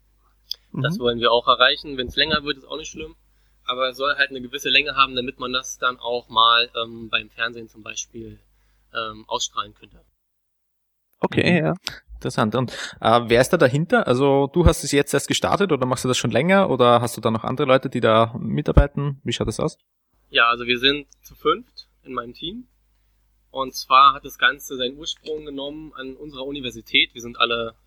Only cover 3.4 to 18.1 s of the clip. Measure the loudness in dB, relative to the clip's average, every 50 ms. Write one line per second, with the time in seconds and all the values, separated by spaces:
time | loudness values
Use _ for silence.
3.4 | _ _ _ _ _ -8 -4 -2 -2 -4 -2 -2 -2 -2 0 0 -2 -4 -4 -8
4.4 | -12 -10 -12 -8 -4 0 2 2 2 2 2 0 0 2 0 -2 -6 -6 -6 -8
5.4 | -6 -4 -4 -4 -6 -8 -8 -6 -4 -4 -4 -4 -4 -4 -4 -4 -6 0 2 4
6.4 | 6 6 6 4 2 0 -4 -8 -8 -8 -10 -12 -8 -6 -6 -6 -6 -8 _ -8
7.4 | -8 -6 -8 -10 -16 -18 _ -20 -20 -14 -12 -12 -14 -14 -14 -16 -16 -16 -18 -20
8.4 | _ _ _ _ _ _ _ _ _ _ -10 -8 -8 -8 -10 -14 -10 -8 -6 -6
9.4 | -6 -6 -8 -8 -10 -10 -14 _ -20 -20 _ _ _ _ _ _ _ _ _ _
10.4 | _ _ _ _ _ _ _ _ _ _ _ _ _ _ _ _ -4 -2 0 0
11.4 | 2 4 2 2 2 0 -2 -4 -6 -10 -12 -12 -14 -18 -14 -10 -8 -6 -2 0
12.4 | 0 0 0 -2 -2 -4 -6 -10 -12 -12 -10 -2 2 4 4 4 4 6 4 4
13.4 | 6 4 4 4 4 4 4 2 0 2 2 2 2 2 2 2 4 4 4 4
14.4 | 2 2 2 4 4 4 4 2 0 0 2 2 2 2 0 -2 -2 -2 -2 -2
15.4 | 0 0 0 0 2 0 0 0 0 -2 -2 -2 0 0 0 0 0 0 2 2
16.4 | 2 4 4 4 4 2 2 4 6 6 6 6 4 0 -4 -4 -2 -2 -2 -2
17.4 | -2 -4 -4 -2 2 2 2 2 2 0 -2 0 2 4